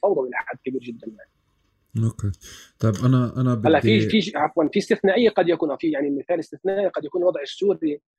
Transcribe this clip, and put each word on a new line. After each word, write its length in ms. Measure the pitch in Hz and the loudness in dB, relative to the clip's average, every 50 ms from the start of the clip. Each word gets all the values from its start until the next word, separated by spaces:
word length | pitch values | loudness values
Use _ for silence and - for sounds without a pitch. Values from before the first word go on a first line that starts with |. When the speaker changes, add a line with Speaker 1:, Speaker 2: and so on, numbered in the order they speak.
Speaker 1:
فوضوي 260 | - 202 175 147 127 | 0 0 0 0 -2
إلى 80 | 123 - | -2 -6
حد 220 | - - - - - _ | -8 -8 -8 -12 -10 _
كبير 160 | 131 131 127 | -8 -8 -8
جدًا، 260 | 120 123 117 - - | -8 -10 -14 -14 -16
يعني. 240 | 113 107 - - _ _ _ _ _ _ _ _ _ _ _ _ _ - 113 113 | -18 -18 -18 -20 _ _ _ _ _ _ _ _ _ _ _ _ _ -4 -2 -2
Speaker 2:
أوكي. 260 | 113 - - 104 101 - - - - - - - _ _ _ | -2 -2 -4 -6 -6 -6 -8 -14 -20 -20 -20 -20 _ _ _
طيب، 140 | 110 110 98 - 127 | 0 0 0 2 2
أنا، 280 | 127 131 127 120 113 - | 2 4 2 2 0 -2
أنا 240 | 127 127 123 123 107 110 | -2 0 0 0 2 4
Speaker 1:
هلا 140 | 156 160 139 | 4 4 4
في، 180 | 120 107 110 | 4 4 4
Speaker 2:
بدي 120 | - 107 107 | 4 2 2
Speaker 1:
في 120 | 220 214 | 2 0
ش-، 140 | 175 202 - | 0 0 -2
عفوًا، 320 | 147 151 - - 170 156 143 - | -2 -2 0 0 0 -2 0 0
في 60 | 202 | -2
استثنائية 500 | - - 220 - - 190 185 240 233 208 | 0 0 0 2 2 2 4 4 4 4
قد 200 | - 196 165 170 | 4 2 2 2
يكون، 280 | 165 160 170 147 131 | 0 0 0 -2 -2
في، 140 | - 170 160 | -2 -2 -2
يعني، 180 | 147 139 147 143 | -2 -2 -2 -2
مثال 300 | 139 135 - - 175 165 | -4 -4 -4 -4 -4 -4
استثنائي 480 | 151 - 151 - - 196 196 202 196 | -4 -8 -14 -8 -6 -4 -2 0 -2
قد 180 | 175 - - 196 | -2 -2 -4 -8
يكون 160 | 208 - 180 | -6 -4 0
الوضع 200 | 175 180 165 147 | 0 0 0 0
السوري، 600 | 143 - - - 190 202 175 - 165 151 147 - _ _ _ | -6 -10 -6 -2 0 0 0 0 -2 -4 -4 -6 _ _ _